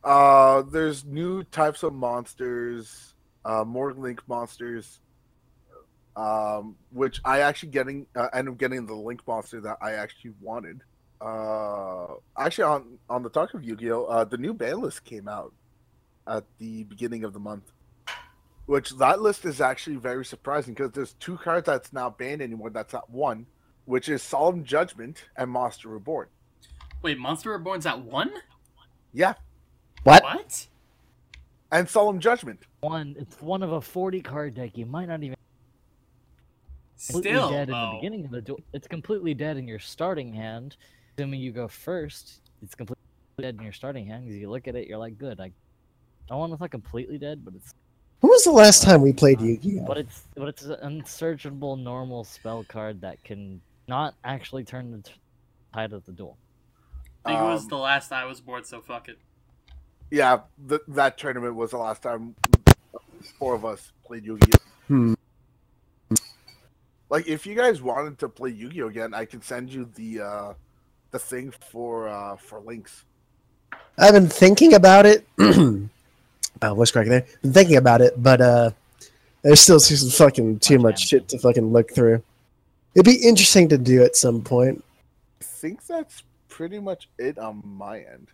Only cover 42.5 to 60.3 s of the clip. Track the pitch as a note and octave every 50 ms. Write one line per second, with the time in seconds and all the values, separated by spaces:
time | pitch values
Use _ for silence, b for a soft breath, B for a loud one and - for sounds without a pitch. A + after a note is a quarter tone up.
42.5 | _ _ - G2+ - _ A#2+ F#2+ B2+ _ _ _ _ _ _ _ _ - C3+ C3
43.5 | A#2+ G#2 A2 G#2+ G2 - - C3+ C#3 C3 G#2 G2+ A2 A#2+ B2+ A#2+ G#2 G2+ G#2 G2+
44.5 | A2 C3 B2+ C3 A#2+ B2 G#2 - G#2 G#2+ A2+ A#2 A2+ G#2 C#3 C3+ A2 F#2 F#2+ F#2
45.5 | F2+ _ _ _ _ _ _ _ _ _ _ _ _ _ _ - B2+ C#3 D#3+ E3+
46.5 | E3 D3 F3+ E3+ - A#2 G2+ - - A#2 B2+ - D3 D3 C#3+ C#3+ D3+ D3 - -
47.5 | F#2 F#2+ _ - _ _ _ _ _ _ _ _ _ _ - D#4+ A#4+ B4 - F4+
48.5 | D#4 A3+ G#3+ G#3+ G3+ - - G3 F#3 D#3 C#3 C#3 C3+ - D#3 C#3 C3+ A2+ A2 A2+
49.5 | A#2 A2+ C3 G3 G3 F#3 - B2+ C#3 D3 D3 - - - _ _ _ C#3+ C#3 C#3+
50.5 | D3 - C#3+ C#3+ D3+ - - C#3+ D3 D#3 C#3+ - - - E3 E3 E3 C#3 - D3
51.5 | C#3 C#3 C#3+ C#3+ C3+ C3 B2+ B2 B2 B2+ C3 B2+ B2+ A#2+ A2+ - - - _ A2+
52.5 | A2+ A2+ G#2+ _ - A2 G#2+ G#2+ G#2+ F#2 F2 F#2+ D#2+ _ _ - G#2+ G2 G2+ F#2+
53.5 | F#2+ F2+ _ _ _ _ _ - B2+ C3+ D3+ D3 - _ _ A#2+ C3+ C3+ - -
54.5 | - C3+ B2 - - B2+ B2+ A#2+ A#2 G#2+ G2+ - _ _ _ _ _ _ _ _
55.5 | _ _ _ _ - A2 A2 G#2+ G#2+ G2+ _ - F#2 E2+ G2+ C#2+ B1 _ _ _
56.5 | _ _ _ _ _ _ _ _ - - - - _ _ _ A#2 A2+ A2+ A2 A2
57.5 | A2+ A2 A2 A2 D3 C#3 C3+ C3+ C#3 C#3 - - C#3 C3 B2+ C3 C3 B2+ B2 C3+
58.5 | B2 B2 A#2+ - - A#2 A2 _ B2 A#2 _ - A#2 _ _ _ _ _ _ _
59.5 | _ _ _ _ - - _ _ _ _ - - D3 D3 C#3 B2+